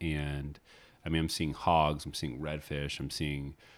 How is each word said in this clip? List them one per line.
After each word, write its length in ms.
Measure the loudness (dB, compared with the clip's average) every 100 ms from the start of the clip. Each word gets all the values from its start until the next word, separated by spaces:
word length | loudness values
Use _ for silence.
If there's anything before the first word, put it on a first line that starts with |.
And, 580 | -2 -2 -2 -4 -6 -10 -16 -20 -20 -10
I 40 | 0
mean, 120 | 2
I'm 60 | 2
seeing 240 | 0 -2
hogs, 520 | 2 6 6 6 2 -4
I'm 80 |
seeing 240 | -6 -4 -4
redfish, 600 | -4 -6 -4 -4 -4 -4
I'm 100 | -6
seeing, 440 | -2 -2 -2 -6 -10 -18